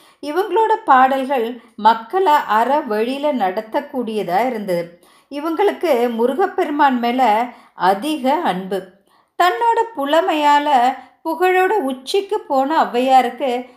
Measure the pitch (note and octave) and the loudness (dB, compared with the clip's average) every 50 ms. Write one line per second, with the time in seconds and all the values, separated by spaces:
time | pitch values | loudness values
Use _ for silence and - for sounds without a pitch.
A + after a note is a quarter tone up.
0 | _ _ _ _ - D4 D4+ F4+ G#4 G4+ F4 A4 A4 G#4+ A4 A4 A4+ D#4+ C4+ B3+ | _ _ _ _ -12 -6 -4 -4 -2 0 0 0 2 2 0 0 2 4 4 6
1 | C4 C4 C4+ C4+ C4 B3+ C#4+ B3+ A3 A#3 B3+ - - - _ - G#3 A3 A3+ A3+ | 6 4 2 -2 -2 -2 -2 -2 -2 -4 -6 -10 -16 -20 _ 2 2 2 2 2
2 | A3+ - - F#4+ F#4+ D#4 D4 D4 - - F#3+ A3 A#3+ B3 C#4 D4+ D4+ A3+ G#3 G#3+ | -2 -4 -2 0 2 2 2 2 2 0 0 0 2 2 0 0 0 -2 -2 -2
3 | A3+ B3 C4+ C#4 C#4+ D4+ C#4+ A#3+ G3 F#3 F#3+ - - - - D4 D4 - - B3+ | -2 -2 -2 -2 -2 -2 -2 0 -2 -2 -2 -6 -8 -6 -6 -6 -6 -6 -6 -6
4 | A3+ A3 A3 G#3 F#3 E3+ E3+ G3+ A#3+ C4 A#3+ G#3+ G3+ F#3+ F3 F3 E3+ E3+ - _ | -6 -4 -4 -4 -4 -2 0 0 0 -2 -2 -4 -4 -4 -4 -4 -4 -6 -12 _
5 | _ _ _ _ _ _ C#4 D4 D4 E4+ D#4+ - G4 - B3+ - - E4 C4+ A#3 | _ _ _ _ _ _ -10 -8 -6 -4 -2 0 0 0 0 -2 -2 0 0 0
6 | A#3+ B3 A#3 A3 A#3 B3 C#4 D#4+ G4+ - - F#4+ E4+ D4+ D4 D4 D4 C#4 B3+ A#3+ | 0 -2 0 0 0 0 0 0 -2 -2 -2 -2 -4 -2 0 2 2 2 2 0
7 | A#3 A#3+ A#3+ B3+ C4 A3 G#3 A3+ B3 B3 - - - _ _ - F3 F#3 G3+ G#3 | 0 -2 0 2 2 2 2 2 0 -4 -8 -14 -20 _ _ 0 0 0 2 0
8 | G#3+ D4+ D#4 C4+ B3 C4 D4 F4+ E4 A3 F3+ F#3 F#3+ F#3 G3 F#3 F#3 - - _ | -2 -4 -4 -2 -2 0 0 0 0 -2 -4 -4 -6 -6 -6 -8 -8 -10 -18 _
9 | _ _ _ _ _ _ _ - F4 F4+ A#4 A#4 A#4 A#4 A4+ A4+ A4+ A4+ - C#4+ | _ _ _ _ _ _ _ 0 2 2 2 0 0 0 2 0 -2 -2 -4 -6
10 | C#4 C#4+ D4+ E4 F4+ G4 E4 D4+ D4 D4 D4 D4 D4 D4 C#4+ A#3+ A#3+ B3+ C4 - | -2 0 2 2 2 2 0 2 2 4 4 2 2 2 2 2 2 2 0 -4
11 | - - _ _ - E4 D#4+ - F#4 F#4 F#4 F#4 F#4 F#4+ A4 G4+ C4+ C4+ C4 B3+ | -10 -20 _ _ -8 -8 -2 0 2 2 4 2 2 2 0 0 -2 -2 -4 -6
12 | - - - G4 G4 - G#4 G#4+ - - C#4+ C4 C4+ C#4 D#4+ D#4 B3 G3 G3+ B3 | -6 -4 -2 -2 -2 -2 -6 -6 -4 -2 0 0 0 2 2 0 0 0 0 0
13 | B3+ C4 C4 B3+ B3 A#3+ A#3+ A#3+ D4 C4 A#3+ B3+ B3+ - - | 2 4 4 4 4 2 -2 -4 -4 -4 -4 -4 -6 -10 -16